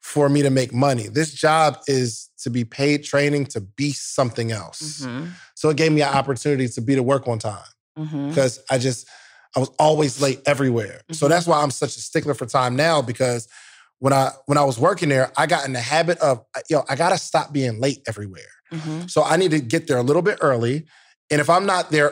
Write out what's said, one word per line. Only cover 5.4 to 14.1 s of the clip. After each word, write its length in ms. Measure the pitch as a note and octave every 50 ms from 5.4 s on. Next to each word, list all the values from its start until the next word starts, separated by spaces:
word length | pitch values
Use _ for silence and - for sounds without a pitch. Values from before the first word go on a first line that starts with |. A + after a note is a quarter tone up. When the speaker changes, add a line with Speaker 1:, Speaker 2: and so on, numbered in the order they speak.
| - - _
Speaker 1:
So 160 | - - D#3
it 80 | D#3 C#3
gave 140 | D#3+ D#3+ D3+
me 100 | D3+ D3
an 100 | C#3 C#3
opportunity 540 | C#3 C3+ C#3 C#3 A#2+ - D3 D3 C3 C3 B2
to 140 | - - A#2
be 120 | A#2 C#3
to 80 | C#3 B2+
work 240 | A#2+ C#3 C#3 -
on 120 | B2 A#2 A2
time 260 | - A2 G#2 - - - _ _ _ _ _ D#3
Speaker 2:
Mm-hmm. 300 | D#3 D#3 D#3 D3 C#3 C#3+
Speaker 1:
because 320 | D#3 C#3+ C3+ B2+ A#2+ - - -
I 60 | C3+ C3
just, 300 | A#2+ C3+ B2 - - - - - - - - _ _ _ _
I 40 | C3+
was 100 | B2+ C3 _ -
always 420 | - D3+ D#3 D3+ D#3 C#3+ A#2+ C3
late 200 | C#3 C#3 C3 - -
everywhere. 540 | C#3 C#3+ B2 C#3 C3 A#2+ A#2 G#2+ G2 - - _ _ E3
So 120 | D#3 -
Speaker 2:
Mm-hmm. 60 | C#3 D#3+
Speaker 1:
that's 140 | F3 E3+
why 160 | E3+ E3 D3 D3
I'm 80 | C#3+
such 260 | B2+ - - C3 -
a 40 | -
stickler 340 | A2+ - - E3 C3+ D3 C#3+
for 100 | - C#3
time 320 | A#2 - C#3 B2+ B2 A#2+
now, 240 | B2+ D3+ E3 E3 D3+
because 480 | C3 A#2 B2 - C3+ B2 B2 A#2+ A2+ - - - - - - - - _ _ _
when 120 | B2+ C3+